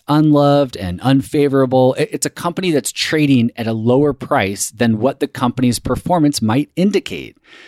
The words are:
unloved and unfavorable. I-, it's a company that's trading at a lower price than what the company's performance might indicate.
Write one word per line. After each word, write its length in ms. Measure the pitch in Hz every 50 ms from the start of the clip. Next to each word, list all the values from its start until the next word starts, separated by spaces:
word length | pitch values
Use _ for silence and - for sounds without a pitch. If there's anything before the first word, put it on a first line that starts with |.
| -
unloved 720 | - 147 151 151 156 147 143 143 143 143 143 143 123 -
and 240 | 101 98 90 90 -
unfavorable. 960 | 107 127 135 139 131 - - 151 143 143 131 135 135 127 131 131 127 131 127 -
I-, 120 | 117 -
it's 140 | - 143 -
a 40 | -
company 400 | - - - 175 165 - 185 180
that's 220 | 156 139 - -
trading 580 | - - - - 165 156 151 139 135 123 113 117 -
at 100 | - 113
a 60 | 113
lower 400 | 113 110 110 117 123 135 147 147
price 580 | 135 - 127 - 151 131 101 95 101 98 - -
than 300 | - - 120 117 113 107
what 180 | 110 135 - -
the 80 | 147
company's 540 | 139 - - 131 120 - - 127 123 113 -
performance 600 | - - - - - - 180 175 151 147 - -
might 300 | 113 110 110 139 143 - _
indicate. 600 | - 180 208 196 190 - - 95 76 65 - - _ _ _ - - -